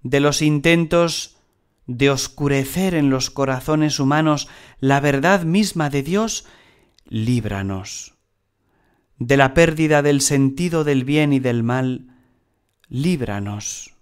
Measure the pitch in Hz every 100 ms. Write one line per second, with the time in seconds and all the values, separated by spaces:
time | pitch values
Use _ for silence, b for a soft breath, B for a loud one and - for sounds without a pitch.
0 | 127 139 147 143 151 147 160 170 160 175
1 | 170 151 - _ _ _ _ _ - 123
2 | 139 135 - - 143 139 135 175 190 170
3 | 143 135 127 - 135 131 131 156 151 147
4 | 135 147 160 147 - B B B 135 139
5 | 143 139 160 196 165 185 208 170 151 143
6 | 139 190 220 - b b b b b b
7 | _ 110 110 123 107 98 98 95 98 -
8 | - _ _ _ _ _ _ _ _ _
9 | _ _ 120 139 135 151 165 156 156 151
10 | 147 143 139 143 135 135 175 165 147 139
11 | 127 147 147 135 131 117 117 123 131 127
12 | - b b b b b b _ _ 123
13 | 156 165 113 101 101 104 - - - _